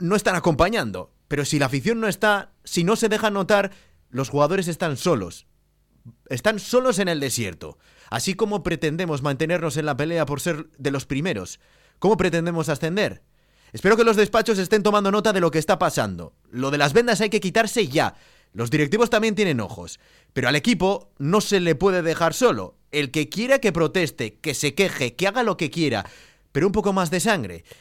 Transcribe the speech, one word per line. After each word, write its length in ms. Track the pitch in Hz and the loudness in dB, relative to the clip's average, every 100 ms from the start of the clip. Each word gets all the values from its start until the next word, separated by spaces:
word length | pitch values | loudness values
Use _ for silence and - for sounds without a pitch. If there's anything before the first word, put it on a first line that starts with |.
no 160 | 175 208 | 0 2
están 180 | - | 2
acompañando, 800 | 175 170 143 175 226 123 92 85 _ _ | 2 0 2 2 0 -4 -8 -12 _ _
pero 160 | 143 | -4
si 140 | 139 147 | -2 0
la 80 | 135 | 0
afición 340 | 139 156 226 | 0 -2 0
no 80 | 220 | -2
está, 440 | - 214 202 - _ | 0 2 2 -2 _
si 180 | - - | -6 -2
no 140 | 170 226 | 0 2
se 120 | 220 | 0
deja 220 | 208 214 | 0 0
notar, 400 | 202 185 208 196 - _ _ _ | -2 2 2 2 -8 _ _ _
los 200 | 123 135 | -6 -4
jugadores 380 | 143 147 196 175 | 2 2 2 -2
están 280 | 160 170 135 | -4 -4 -2
solos. 500 | 180 135 87 - _ _ _ _ _ _ 120 _ _ | 0 0 -2 -14 _ _ _ _ _ _ -20 _ _
Están 300 | 127 208 214 | -2 0 -2
solos 400 | - 240 254 190 | 0 2 2 0
en 100 | 190 | 0
el 120 | 160 | -2
desierto. 580 | 139 117 101 82 78 - _ _ - | -2 -4 -6 -8 -16 -18 _ _ -8
Así 240 | 117 196 | -4 -4
como 280 | 196 214 202 | -2 -2 -2
pretendemos 600 | 175 165 156 160 180 143 | -4 -4 -4 -4 -4 -4
mantenernos 540 | 143 135 156 180 165 139 | -4 -2 -2 -2 -2 -4
en 80 | |
la 120 | 151 135 | -4 -4
pelea 280 | 151 170 | -2 -2
por 160 | 147 139 | -2 -2
ser 300 | 175 156 - _ | -4 -6 -8 _
de 120 | 139 | -4
los 140 | 139 | -4
primeros, 560 | - 135 175 113 87 - _ _ _ _ | -4 -4 -4 -6 -8 -16 _ _ _ _
¿cómo 180 | 185 214 | 0 2
pretendemos 520 | 185 165 170 165 156 | 2 0 -2 -2 -2
ascender? 540 | 139 160 190 160 95 _ _ _ _ _ | -2 -2 -2 -2 -6 _ _ _ _ _
Espero 260 | 113 185 220 | -2 2 6
que 40 | |
los 140 | 226 214 | 4 4
despachos 420 | 202 - - 196 | 4 2 2 0
estén 240 | 180 214 | 2 2
tomando 300 | 208 208 196 | 4 2 2
nota 220 | 208 220 | 2 2
de 60 | 196 | 2
lo 100 | 170 | 2
que 80 | 156 | 0
está 200 | 156 185 | 0 2
pasando. 560 | 170 147 107 87 82 _ _ | 2 0 -4 -6 -14 _ _
Lo 200 | - 135 | -4 -2
de 80 | 147 | 2
las 160 | 143 | 4
vendas 260 | 156 240 190 | 4 4 0
hay 80 | 214 | 0
que 120 | 220 | 0
quitarse 460 | 185 214 226 247 165 | 0 0 0 0 0
ya. 280 | 147 117 - _ _ _ | 0 0 -4 _ _ _
Los 160 | 101 117 | -8 -2
directivos 400 | 151 147 214 233 | 0 2 2 2
también 260 | 220 220 202 | 2 0 0
tienen 240 | 196 127 | 0 0
ojos, 400 | 95 - 85 - _ _ _ | -4 -10 -16 -18 _ _ _
pero 160 | - 123 | -2 0
al 80 | 147 | 2
equipo 560 | 233 220 185 196 - _ | 2 2 2 0 -6 _
no 240 | 143 208 | 0 2
se 180 | - 202 | 2 2
le 140 | 170 139 | 2 2
puede 260 | 196 185 | 2 2
dejar 320 | 165 156 165 | 0 0 0
solo. 440 | - 240 123 92 _ _ | 4 2 2 -6 _ _
El 220 | 147 139 | -4 -2
que 160 | 156 147 | -2 -4
quiera 320 | 185 240 277 | -4 0 2
que 120 | 220 | 2
proteste, 680 | 170 151 185 151 - 110 _ | 2 0 0 -2 -4 -10 _
que 140 | 156 | -6
se 200 | 131 147 | -2 -2
queje, 400 | - 185 - 123 | 2 0 0 -4
que 140 | - 190 | 0 -2
haga 160 | 233 | 0
lo 120 | 226 175 | -2 -2
que 140 | 156 | -4
quiera, 360 | 170 151 110 90 - - _ _ | 0 0 0 -4 -16 -20 _ _
pero 160 | 139 190 | 0 0
un 60 | |
poco 200 | 202 202 | 2 0
más 200 | 190 170 | 0 0
de 80 | 180 | 0
sangre. 420 | 196 196 101 82 _ - | 0 0 -4 -12 _ -20